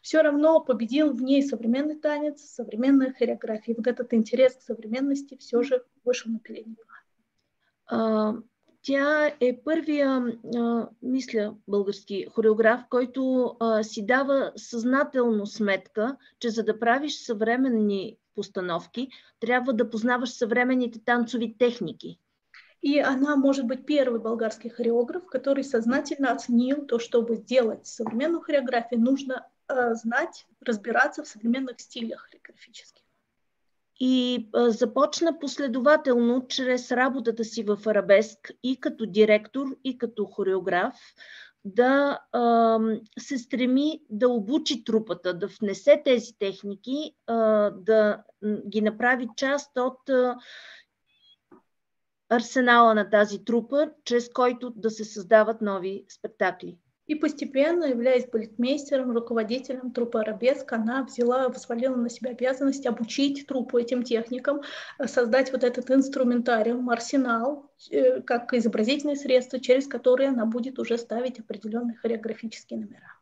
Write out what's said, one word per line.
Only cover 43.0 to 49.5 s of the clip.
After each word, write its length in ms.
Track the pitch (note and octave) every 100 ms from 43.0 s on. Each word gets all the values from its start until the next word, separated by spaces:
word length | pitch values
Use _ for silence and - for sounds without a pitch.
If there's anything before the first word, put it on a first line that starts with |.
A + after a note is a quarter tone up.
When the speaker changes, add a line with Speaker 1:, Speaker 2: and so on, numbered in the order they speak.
| - -
Speaker 2:
се 200 | - C4+
стреми 640 | - A#3+ B3+ C4 D4+ D#4 -
да 200 | G#3 B3
обучи 560 | A#3+ G3 D4+ D4+ B3+
трупата, 500 | - G#3+ A3 F3 F3+
да 140 | F3 G3 -
внесе 420 | G3+ G3 C#4+ D4+
тези 280 | D4 A#3+ A3+ -
техники, 760 | G3 F#3+ G3+ G3 B3+ C#4+ D#4 - -
а, 440 | A#3 A3 G#3+ G#3
да, 540 | G3+ F3+ A3 G#3 G#3+ - _
м, 200 | G#3 G#3 G#3
ги 140 | G#3
направи 480 | G#3+ G#3+ B3 B3+ A#3+ -
част 420 | C4+